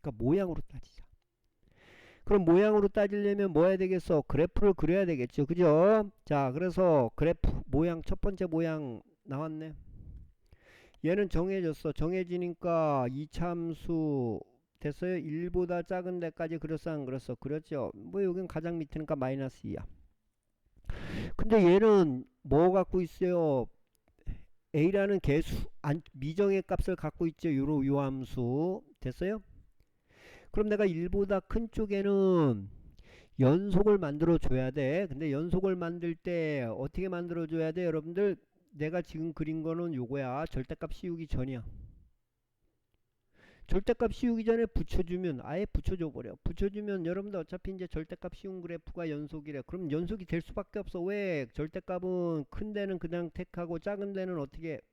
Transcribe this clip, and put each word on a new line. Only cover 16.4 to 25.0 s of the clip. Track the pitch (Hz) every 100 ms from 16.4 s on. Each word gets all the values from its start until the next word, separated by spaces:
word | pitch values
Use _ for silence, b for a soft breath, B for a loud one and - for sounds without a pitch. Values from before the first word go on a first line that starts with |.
| 165 160
그렸어, | 151 156 -
안 | 151
그렸어? | 131 131 - 123
그렸죠? | 131 151 156 147 113
뭐 | - 131 190
여긴 | 196 175 180
가장 | - 165 170
밑이니까 | 151 156 156 151
마이너스 | 127 135 135 - 113
이야. | 73 - - - _ _ _ _ _ _ _ - B B B B -
근데 | 214 220
얘는 | 180 190 220 208 165 127 - _
뭐 | 139 135 180
갖고 | 190 180 185
있어요? | 175 - 185 175 160 135 113 _ _ _ _ _ - B B - _
A라는 | 151 160 196